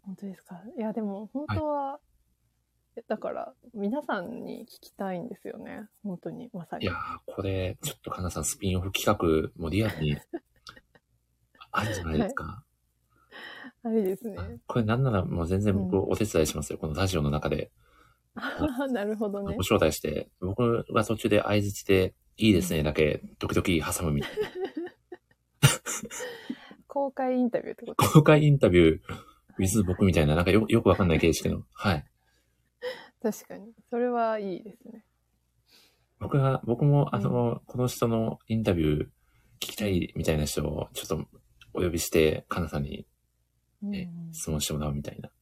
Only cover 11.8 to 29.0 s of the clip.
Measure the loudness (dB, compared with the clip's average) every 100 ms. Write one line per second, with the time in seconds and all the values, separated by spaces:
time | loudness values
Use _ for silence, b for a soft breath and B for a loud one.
11.8 | -2 -2 -2 0 0 -4 -8 -12 _ _
12.8 | _ _ _ B B B B B -18 _
13.8 | 0 2 2 -2 -6 -8 -10 -12 -4 0
14.8 | 2 2 2 2 0 -2 0 2 4 2
15.8 | 2 0 2 0 2 2 2 0 -6 -6
16.8 | -4 -2 0 2 2 0 0 -4 -6 _
17.8 | b b b b _ -10 -8 -4 -4 -2
18.8 | -2 -2 -2 -2 -4 -4 -4 -4 2 4
19.8 | 4 0 -4 -6 -8 _ -6 0 2 0
20.8 | 0 -2 0 -2 2 2 4 0 0 -6
21.8 | 2 4 4 -4 _ 2 4 6 4 0
22.8 | 0 2 2 0 -8 -10 -2 0 2 0
23.8 | 0 -2 0 0 -2 -4 -6 -4 -8 -6
24.8 | -10 _ _ -20 _ _ _ _ 4 4
25.8 | -6 -10 -10 B -12 -12 B -12 B B
26.8 | _ -4 -2 -2 0 2 2 0 -4 -12
27.8 | -6 0 6 8 8 6 6 6 6 8
28.8 | 8 6